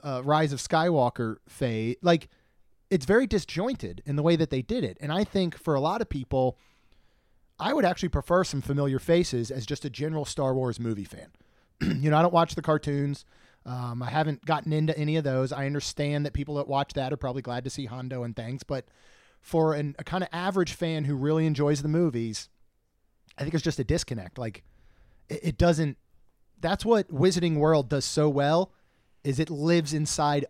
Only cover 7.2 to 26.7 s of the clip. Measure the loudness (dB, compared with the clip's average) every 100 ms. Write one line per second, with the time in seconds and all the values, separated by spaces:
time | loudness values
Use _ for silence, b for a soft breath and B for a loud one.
7.2 | _ _ _ -6 -2 2 2 0 -2 -2
8.2 | 2 2 2 -2 -2 0 0 0 2 2
9.2 | 2 -2 -4 -6 -8 -8 -8 -6 -6 -4
10.2 | -6 -2 -2 0 -2 -4 -4 -4 -8 -14
11.2 | -20 _ b b b -4 -2 0 4 4
12.2 | 6 4 2 -2 0 0 0 -2 -2 -4
13.2 | -10 b b b -10 -8 -6 -6 -4 -2
14.2 | -2 -2 -2 -2 0 0 0 0 0 0
15.2 | 0 0 0 -2 -4 -4 -6 -4 -2 -2
16.2 | -2 -4 -4 -4 -2 -2 -2 -4 -4 -4
17.2 | -6 -6 -6 -6 -8 -8 -10 -8 -8 -6
18.2 | -8 -8 -8 -8 -6 -8 -8 b b b
19.2 | b b -2 2 2 0 -4 -8 -6 -4
20.2 | -4 -4 -2 0 0 0 -2 -2 -2 0
21.2 | 2 2 2 2 2 2 2 2 2 0
22.2 | -4 -6 -12 _ _ _ _ _ _ _
23.2 | _ -10 -2 0 0 -2 0 0 -2 -8
24.2 | -10 -8 -8 -8 -20 _ -20 _ _ _
25.2 | -12 -4 -2 4 4 4 2 -4 _ _
26.2 | _ _ _ -6 -2